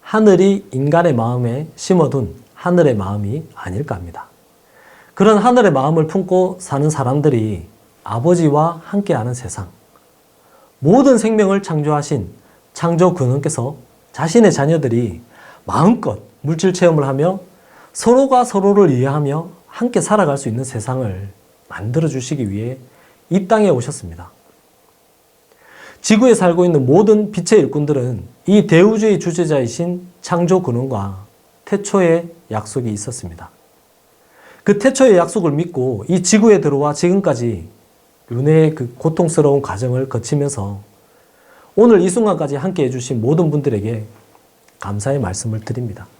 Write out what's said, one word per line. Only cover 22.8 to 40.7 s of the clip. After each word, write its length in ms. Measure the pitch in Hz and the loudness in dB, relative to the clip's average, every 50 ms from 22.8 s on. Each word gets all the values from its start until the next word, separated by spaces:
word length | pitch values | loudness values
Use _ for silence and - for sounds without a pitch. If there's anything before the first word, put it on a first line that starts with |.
| - - _ _ _ _ _ _ _ _ | -16 -20 _ _ _ _ _ _ _ _
이 180 | 170 190 196 185 | -4 -4 0 0
땅에 200 | 226 214 214 196 | 0 2 2 2
오셨습니다. 600 | 151 123 120 - 139 - - 87 82 82 87 - _ _ _ _ _ _ _ _ _ _ _ _ _ _ _ _ _ _ _ _ _ _ _ _ _ _ _ - - - - - - _ | 0 0 -2 -6 -10 -12 -14 -16 -16 -16 -20 -20 _ _ _ _ _ _ _ _ _ _ _ _ _ _ _ _ _ _ _ _ _ _ _ _ _ _ _ -20 -20 -20 -20 -20 -20 _
지구에 340 | - - 220 208 247 254 226 | 0 0 2 4 6 4 4
살고 300 | 220 185 175 170 175 180 | 4 4 2 2 2 2
있는 220 | 180 165 147 127 | 2 2 2 2
모든 460 | 123 143 180 214 202 214 214 214 202 | 4 4 4 6 4 4 2 2 -2
빛의 280 | - 180 175 - 226 208 | -6 -8 -2 2 4 4
일꾼들은 600 | 151 - - 151 147 143 151 139 120 123 123 98 - - _ _ _ | 4 2 -2 -4 -2 -2 -2 -2 -2 -4 -6 -8 -10 -14 _ _ _
이 200 | - 196 208 202 | 2 4 4 4
대우주의 520 | 208 165 160 185 214 220 214 214 220 202 175 | 4 4 6 6 6 4 2 2 2 0 0
주재자이신 880 | - 175 160 170 170 151 156 139 123 117 - - 170 175 175 180 180 - _ _ | -2 -4 -2 -2 -2 0 0 -2 -2 -2 -4 -6 -6 -6 -6 -8 -10 -16 _ _
창조 400 | - - 175 170 175 160 190 185 | -6 -4 -2 0 2 2 2 0
근원과 640 | 180 - 117 120 127 135 127 104 98 98 98 95 - _ _ _ _ _ _ _ _ | 0 -2 -4 -4 -4 -4 -6 -6 -6 -8 -10 -12 -18 _ _ _ _ _ _ _ _
태초의 640 | - 208 196 202 - - 196 185 165 165 170 170 170 - - _ _ | -6 -6 -6 -4 -2 0 2 2 4 2 0 -2 -6 -16 -20 _ _
약속이 400 | 110 107 101 - - 135 120 113 | -8 -8 -8 -6 -8 -6 -6 -4
있었습니다. 580 | 104 101 - - 117 - - 90 82 82 - - _ _ _ _ _ _ _ _ _ _ _ _ _ _ _ _ _ _ _ - - - _ | -6 -8 -8 -12 -12 -12 -14 -14 -16 -16 -20 -20 _ _ _ _ _ _ _ _ _ _ _ _ _ _ _ _ _ _ _ -20 -20 -6 _
그 140 | - 202 202 | 0 0 2
태초의 380 | - 269 269 - 269 247 202 | 2 0 2 4 4 6 6
약속을 360 | 175 170 170 - 220 175 160 | 4 2 0 -2 -2 -2 0
믿고 520 | 143 147 180 170 - 131 127 131 123 98 92 - | 0 -2 -4 -4 -4 -4 -4 -4 -4 -6 -4 -2
이 140 | 175 185 | -2 -2
지구에 380 | 185 - - 214 208 233 208 175 | 0 2 2 4 6 6 4 4
들어와 340 | 139 151 143 139 143 147 147 | 4 0 0 0 -2 -2 -2
지금까지 760 | - - 175 180 185 - 180 139 117 120 120 110 87 82 - _ _ _ _ _ _ _ _ _ _ _ _ | 0 0 0 0 2 0 0 -2 -2 -2 -4 -4 -6 -10 -16 _ _ _ _ _ _ _ _ _ _ _ _
윤회의 440 | 117 120 135 151 156 160 160 156 156 | -6 -2 0 4 4 4 4 2 0
그 200 | - 127 120 - | -4 -8 -10 -10
고통스러운 640 | - - 165 160 - 180 160 160 - 147 143 139 139 | -4 -4 -4 0 0 -2 0 2 2 2 4 2 2
과정을 460 | 139 - 101 98 123 127 123 127 131 131 | -2 -4 -8 -6 -4 -4 -2 -2 -4 -4
거치면서 720 | - 117 101 - 151 147 143 139 135 - 98 101 | -6 -8 -6 -4 -4 -2 -2 -4 -4 -6 -8 -8